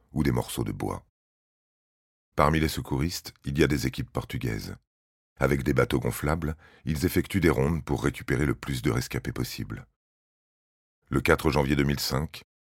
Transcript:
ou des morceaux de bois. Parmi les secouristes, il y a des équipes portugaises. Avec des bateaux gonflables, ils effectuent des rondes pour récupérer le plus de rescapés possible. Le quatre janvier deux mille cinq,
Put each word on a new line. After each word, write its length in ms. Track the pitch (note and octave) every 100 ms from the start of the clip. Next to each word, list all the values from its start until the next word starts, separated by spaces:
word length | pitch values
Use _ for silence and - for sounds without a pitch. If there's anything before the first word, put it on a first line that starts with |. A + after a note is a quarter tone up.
| _
ou 120 | D2
des 80 | C#2
morceaux 320 | A#1+ - -
de 80 | G#1
bois. 340 | G1+ G1+ G1+ _ _ _ _ _ _ _ _ _ _ _ _ _
Parmi 240 | - D2 D#2+
les 100 | D2+
secouristes, 640 | - - C2+ E2 - - -
il 120 | C2+ C#2
y 40 |
a 60 | D2
des 180 | C#2+ C2
équipes 240 | - B1+
portugaises. 640 | - A1+ A#1+ A#1 G#1+ G1+ - _ _ _ _ _ -
Avec 240 | C2+ C#2
des 100 | C2
bateaux 280 | B1+ B1 C2+
gonflables, 560 | B1 - D2 E2 D2+ D#2 - -
ils 200 | - D2+
effectuent 360 | F2 F2+ - G2
des 100 | E2
rondes 340 | B1 C#2 D#2+
pour 180 | - C2
récupérer 440 | C#2 - - C2 C#2+
le 100 | A#1+
plus 260 | - B1+
de 80 | A#1+
rescapés 420 | A#1+ - C2 -
possible. 540 | B1+ B1 - G#1+ G#1+ - _ _ _ _ _ _ _ _ _ _ _ -
Le 120 | C#2
quatre 320 | C#2 D#2 D#2
janvier 240 | C#2+ C#2 C#2+
deux 80 |
mille 160 | C#2+ C#2
cinq, 420 | - C2+ D#2 - - _